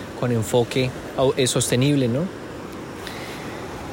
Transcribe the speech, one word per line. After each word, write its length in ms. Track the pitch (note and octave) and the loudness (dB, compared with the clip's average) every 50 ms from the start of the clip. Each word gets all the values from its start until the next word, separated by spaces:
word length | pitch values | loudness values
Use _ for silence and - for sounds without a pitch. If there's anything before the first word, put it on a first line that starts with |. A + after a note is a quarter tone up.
| - - - - | -12 -10 -6 -2
con 120 | C3 A#2+ | 0 2
enfoque 580 | A#2+ A2+ G#2 - - B2 A#2 - - C3+ C3 C3 - - - - - | 2 2 2 4 4 4 4 4 2 0 0 0 -2 -6 -10 -6 0
au-, 160 | - C3+ C3 - | 2 4 4 4
eh, 100 | - B2+ | 4 2
sostenible, 600 | B2 - C#3 A#2+ - C3+ B2 C3 D3 D3 C#3 B2+ A#2 | 4 4 2 2 4 4 4 6 6 6 4 4 2
¿no? 120 | A#2 C#3 F3+ G3 - - - - - - - - - - - - - - - - - - - - - - - - - - - - - - - - | 2 0 0 -2 -4 -8 -12 -12 -10 -10 -10 -10 -10 -10 -10 -10 -10 -10 -10 -10 -8 -8 -10 -10 -10 -10 -10 -8 -8 -8 -10 -10 -10 -10 -10 -10